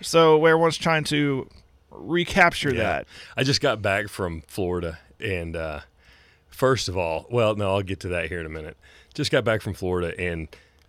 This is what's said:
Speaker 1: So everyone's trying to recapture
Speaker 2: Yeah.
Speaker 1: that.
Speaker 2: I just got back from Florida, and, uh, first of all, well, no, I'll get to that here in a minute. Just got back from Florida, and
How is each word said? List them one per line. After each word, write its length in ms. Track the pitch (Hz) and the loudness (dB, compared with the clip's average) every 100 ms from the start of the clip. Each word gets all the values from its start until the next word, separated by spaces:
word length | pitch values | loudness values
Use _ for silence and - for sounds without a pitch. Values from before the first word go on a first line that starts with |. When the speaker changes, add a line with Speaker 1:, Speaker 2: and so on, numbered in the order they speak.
Speaker 1:
So 360 | - 165 160 156 165 | 0 4 6 8 6
everyone's 320 | 160 165 156 | 6 4 2
trying 260 | 165 156 151 | 0 0 0
to 440 | 147 143 131 - - _ _ _ | 0 0 -2 -6 -16 _ _ _
recapture 800 | 52 92 175 170 202 175 - 147 | -16 -4 -2 0 4 4 4 -2
Speaker 2:
Yeah. 100 | 117 | 0
Speaker 1:
that. 240 | 104 76 - - - - | 0 -2 -6 -18 -12 -2
Speaker 2:
I 80 | |
just 160 | 135 127 | 0 2
got 220 | 143 110 | 0 0
back 260 | 101 98 104 | 0 0 -2
from 320 | - 90 82 - | -4 -6 -6 -10
Florida, 520 | - 90 90 85 82 _ - | -6 -2 -2 -4 -10 _ -10
and, 360 | 107 92 82 82 | -6 -4 -4 -6
uh, 240 | 80 73 - _ - - _ _ _ | -6 -8 -12 _ -20 -20 _ _ _
first 380 | - 131 127 - | 0 2 2 0
of 100 | 92 | -2
all, 280 | 85 80 - | -2 -2 -2
well, 260 | 120 110 104 | 0 2 2
no, 200 | 101 98 | 0 0
I'll 60 | |
get 180 | 95 95 | -2 -6
to 60 | 92 | -4
that 200 | 87 87 | -4 -4
here 100 | 90 | -6
in 60 | 80 | -8
a 40 | |
minute. 280 | 80 76 - - - _ | -10 -12 -16 -20 -20 _
Just 180 | - 139 | -6 0
got 120 | 143 | 0
back 180 | 117 110 | 2 -2
from 120 | 107 | -2
Florida, 440 | 90 92 90 85 - | -4 -2 -2 -2 -4
and 280 | 87 82 78 - _ _ | -4 -4 -8 -14 _ _